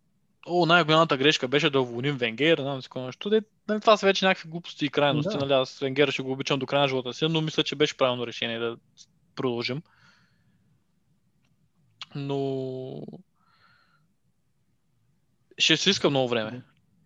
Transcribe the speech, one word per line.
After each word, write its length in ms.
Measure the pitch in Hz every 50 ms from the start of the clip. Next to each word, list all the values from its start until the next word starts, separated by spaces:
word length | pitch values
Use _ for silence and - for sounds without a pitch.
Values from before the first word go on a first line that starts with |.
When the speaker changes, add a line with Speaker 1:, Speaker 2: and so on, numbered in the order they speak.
| _ _ _ _ _ _ _ _ -
Speaker 1:
„О, 180 | 170 175 180 165
най-голямата 520 | 156 175 175 160 151 160 160 165 156 151
грешка 300 | 131 131 156 156 - 135
беше 220 | 123 135 147 165 151
да 120 | 135 135
уволним 360 | 127 120 117 120 131 147 143
Венгер“, 400 | 123 123 113 113 113 147 165 165
не 60 | 147 135
знам 180 | 139 139 131
си 60 | -
какво 180 | - - 127 127
нещо. 240 | 127 - - - 202
Де, 120 | 214 220 208 _ _ _ -
нали, 140 | - 214 214
това 160 | - 226 214
са 80 | 196 202
вече 200 | 196 190 - 190
някакви 240 | 190 180 - - 160
глупости 360 | 160 170 - - - - 147
и 40 | 139
крайности, 480 | - 147 147 143 151 147 147 196 214
Speaker 2:
Да. 80 | 143 139
Speaker 1:
нали, 80 | 139 139
аз 260 | 131 131 - - -
Венгер 280 | 139 131 131 139 147
ще 160 | 135 - - 131
го 80 | 131
обичам 280 | 131 135 135 - 147 135
до 60 | 131
края 160 | - 139 143
на 60 | 143
живота 260 | 135 131 131 123 123 117
си, 140 | - 160 160
но 120 | 165 160
мисля, 220 | 156 156 - 156 151
че 120 | - 147
беше 220 | 143 151 143 -
правилно 300 | - 139 127 123 123 120
решение 320 | 117 - - 120 117 113 117
да 180 | 117 117 117 - _ _ _ - - _ _ _ _ _ -
продължим. 460 | - 135 127 120 117 117 - 127 156 - _ _ _ _ - _ _ _ _ _ _ _ _ _ _ _ _ _ _ _ _ _ _ _ _ _ _ _ _ _ _ _ _ _ _ _ _ _ _ _ _ _ - - _ -
Но... 880 | 143 139 139 139 139 139 135 135 131 131 131 131 131 131 131 139 147 - - - 180 - _ _ _ _ _ _ _ _ _ _ _ _ _ _ _ _ _ _ _ _ _ _ _ _ _ _ _ _ _ _ _ _ _ _ _ _ _ _ _ _ _ _ _ _ _ -
Ще 200 | - - - 160
се 120 | - - 190
иска 200 | 196 - - 147
много 200 | 143 135 131 120
време. 340 | 120 113 107 110 123 127 - _ _ _ _ _ _ _ _